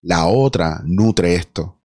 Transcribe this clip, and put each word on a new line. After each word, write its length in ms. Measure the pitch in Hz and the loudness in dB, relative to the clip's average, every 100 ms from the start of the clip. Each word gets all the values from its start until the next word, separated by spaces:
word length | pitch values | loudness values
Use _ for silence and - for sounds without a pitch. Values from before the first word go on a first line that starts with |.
la 240 | 85 87 82 | -2 0 2
otra 560 | 117 135 110 82 78 78 | 2 2 0 -4 -4 -4
nutre 500 | 92 110 104 87 87 | 2 2 2 0 0
esto. 460 | - - 82 - | -2 -10 -10 -14